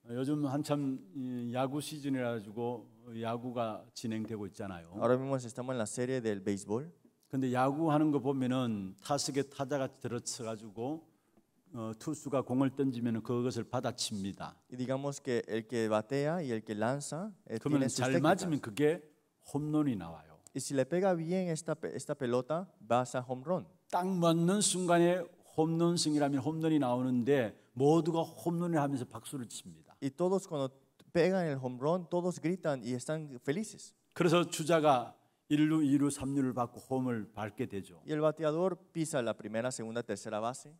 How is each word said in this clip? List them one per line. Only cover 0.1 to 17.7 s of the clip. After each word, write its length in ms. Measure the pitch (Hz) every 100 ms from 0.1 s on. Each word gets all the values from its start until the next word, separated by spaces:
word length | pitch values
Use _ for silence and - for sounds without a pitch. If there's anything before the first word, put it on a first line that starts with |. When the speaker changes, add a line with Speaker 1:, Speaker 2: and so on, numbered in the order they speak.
Speaker 1:
요즘 340 | 120 135 151 143
한참 540 | 143 147 147 139 131 - 156
이 340 | 127 123 120
야구 280 | 123 131 147
시즌이라 500 | 143 156 139 135 120
가지고 520 | 117 104 104 120 123 - - 120 113
야구가 680 | 113 120 127 120 113 101 120
진행되고 520 | - 113 110 110 110 98
있잖아요. 440 | - 98 87 82 98
Speaker 2:
Ahora 160 | 113 127
mismo 180 | 135 135
estamos 360 | 120 127 127
en 40 | 131
la 80 | 104
serie 340 | - 123 131
del 200 | 113 101
béisbol. 520 | 98 101 95 110 160 - _ _ _
Speaker 1:
근데 240 | 135 131
야구하는 600 | 123 135 143 160 147 156
거 80 | 143
보면은 760 | 127 139 127 127 123 107 95 -
타석에 400 | - 143 - 139 135
타자가 380 | - 135 143 131 -
들어서 460 | 120 117 - -
가지고, 640 | 113 110 110 98 123 156 - _ _ _ _ _ _
어, 180 | 123 110 110
투수가 440 | - 147 139 139
공을 340 | 120 127 135 131
던지면은 460 | 135 120 120 113
그것을 400 | 113 123 123 113
받아칩니다. 920 | 110 123 123 - - 107 98 87 78 - _
Speaker 2:
Y 60 | 123
digamos 440 | 123 135 143 139
que 220 | - 117 -
el 180 | 110 110
que 220 | 120 110
batea 480 | 107 110 135 147 175
y 160 | 139
el 100 | 113
que 140 | 110 104
lanza, 560 | 110 139 - 147 214 190 -
eh, 120 | 113
Speaker 1:
그러면 200 | 143